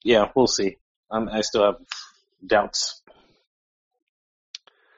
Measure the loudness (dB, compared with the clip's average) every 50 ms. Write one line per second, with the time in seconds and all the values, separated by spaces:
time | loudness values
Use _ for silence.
0 | 0 2 2 4 2 2 2 2 2 2 2 0 -2 -4 -6 _ _ _ _ _
1 | _ -8 -6 -6 -6 -4 -4 -4 -4 -2 2 2 2 2 2 -2 -8 -16 -16 -16
2 | -18 -20 _ _ _ _ _ _ -4 0 0 0 0 0 -4 -6 -6 -8 -10 -14
3 | _ -20 -20 _ _ _ _ _ _ _ _ _ _ _ _ _ _ _ _ _
4 | _ _ _ _ _ _ _ _ _ _ -20 -20 _ _ _ _ _ _ _